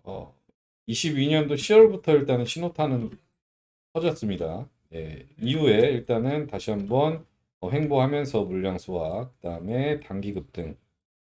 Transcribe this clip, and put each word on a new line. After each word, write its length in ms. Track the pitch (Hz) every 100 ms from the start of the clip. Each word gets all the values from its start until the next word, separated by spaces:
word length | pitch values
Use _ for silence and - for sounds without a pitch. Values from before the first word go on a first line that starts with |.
어, 320 | - 95 - _ _ _ _ _ -
이십이 400 | 117 160 143 143
년도 280 | 156 147 147
시월부터 560 | - 214 220 190 -
일단은 320 | 147 139 123 117
신호탄은 680 | 165 175 170 151 127 113 - _ _ _ _ _ _ _
터졌습니다. 720 | 165 170 156 110 90 82 87 131 _ _
예, 340 | 82 78 78 - -
이후에 520 | 117 156 143 107 127
일단은 560 | 123 - 117 127 151 151
다시 240 | 95 -
한번, 540 | 101 98 127 151 160 - _ _ -
어, 100 | 90
횡보하면서 720 | 143 151 139 135 147 139 110 90
물량 320 | 92 95 92
소화, 520 | - 90 80 95 127
그다음에 680 | _ 85 85 92 123 143 147
단기 320 | - 98 101
급등, 420 | 92 - - 82 - _ _ _ _ _